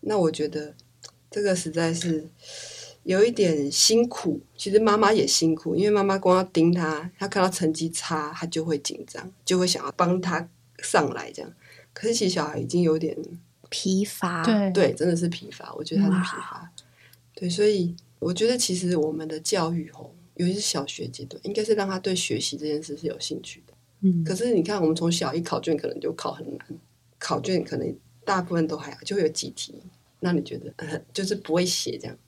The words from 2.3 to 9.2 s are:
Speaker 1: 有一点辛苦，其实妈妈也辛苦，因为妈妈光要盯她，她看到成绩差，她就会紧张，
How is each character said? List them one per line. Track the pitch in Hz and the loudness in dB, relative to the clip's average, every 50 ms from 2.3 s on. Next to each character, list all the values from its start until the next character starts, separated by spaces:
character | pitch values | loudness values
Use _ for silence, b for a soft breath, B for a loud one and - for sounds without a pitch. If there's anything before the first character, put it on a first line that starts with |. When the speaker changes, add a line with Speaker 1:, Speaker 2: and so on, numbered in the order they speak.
| - B B B B B B B B B B B B B B | -18 B B B B B B B B B B B B B B
Speaker 1:
有 | - 185 190 208 | 0 4 6 6
一 | 240 | 4
点 | 240 233 202 175 160 147 143 143 | 6 4 2 4 4 2 0 0
辛 | - - - - 220 233 240 240 | 2 2 4 6 6 6 4 2
苦， | - - - 180 143 139 - _ _ | 0 -4 -2 -2 -2 -2 -6 _ _
其 | - - 202 | -10 -6 4
实 | 190 214 | 4 6
妈 | 220 214 202 | 6 6 6
妈 | 214 220 202 220 | 6 6 6 6
也 | 202 - | 4 4
辛 | - - - 165 160 160 | 2 2 2 4 2 2
苦， | 156 - 165 - | 0 -2 -2 0
因 | 165 196 | 2 4
为 | 208 | 4
妈 | 208 202 196 | 4 4 4
妈 | 196 196 | 2 2
光 | 196 190 180 180 185 | 2 4 4 4 4
要 | 185 | 4
盯 | 185 _ 170 160 170 175 | 2 _ 4 6 6 6
她， | 175 165 156 156 151 160 180 - _ | 4 2 -2 -2 -4 -6 -10 -8 _
她 | 196 202 | -6 -2
看 | - 202 185 | 2 2 2
到 | 185 | 2
成 | 180 - 180 160 | 2 2 0 0
绩 | 156 156 160 165 | 0 0 -4 -4
差， | 165 - - - 165 156 151 151 160 | -4 -6 -4 -4 -4 -4 -4 -6 -8
她 | - - | -8 -8
就 | 170 - 160 160 | -4 -4 -4 -2
会 | 170 156 143 | 0 -2 -2
紧 | - - - - - | -2 -6 -8 -8 -14
张， | - - - | -14 -14 -14